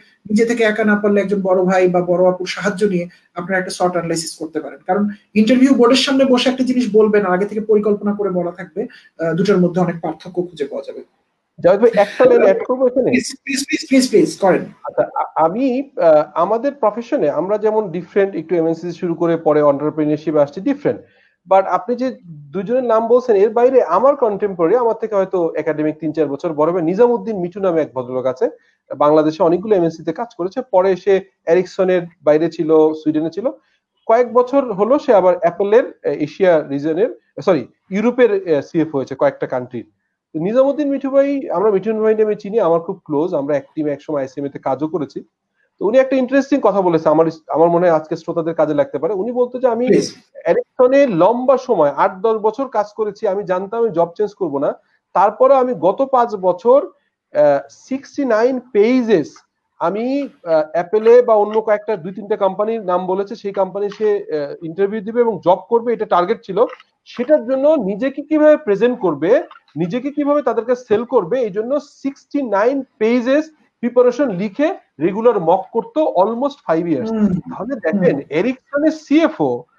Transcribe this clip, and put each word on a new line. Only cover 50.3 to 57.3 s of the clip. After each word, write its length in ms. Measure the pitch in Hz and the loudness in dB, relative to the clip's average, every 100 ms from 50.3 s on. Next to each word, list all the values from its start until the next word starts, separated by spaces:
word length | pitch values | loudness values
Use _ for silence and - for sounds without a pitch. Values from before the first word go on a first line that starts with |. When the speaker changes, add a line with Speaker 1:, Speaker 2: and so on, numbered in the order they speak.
| - - | -6 -2
Speaker 2:
এরিকসনে 640 | 202 - - 254 277 277 | -2 -2 2 4 4 4
লম্বা 500 | 165 185 240 254 262 | 4 2 2 0 0
সময় 320 | 254 196 147 | 0 0 2
আট 320 | 143 190 190 | 2 -2 0
দশ 160 | 220 220 | -2 0
বছর 300 | 214 214 262 | -2 -2 -4
কাজ 200 | 214 208 - | -4 -4 -4
করেছি, 320 | 214 196 208 | -6 -4 -4
আমি 160 | 196 | -4
জানতাম 400 | 180 185 196 233 | -4 -4 -4 -4
আমি 80 | 226 | -2
জব 160 | 165 170 - | 0 -2 -2
চেঞ্জ 160 | 208 | -6
করব 240 | - 170 139 | -4 -6 -2
না, 160 | 160 - _ _ _ | -4 -6 _ _ _
তারপরে 420 | 175 202 214 262 269 | 0 0 4 4 4
আমি 180 | 254 | 2
গত 280 | 190 180 190 | 0 0 0
পাঁচ 340 | 269 254 226 208 | 0 0 0 -2
বছর, 500 | 185 175 240 277 - - _ _ _ | -2 0 4 2 2 -8 _ _ _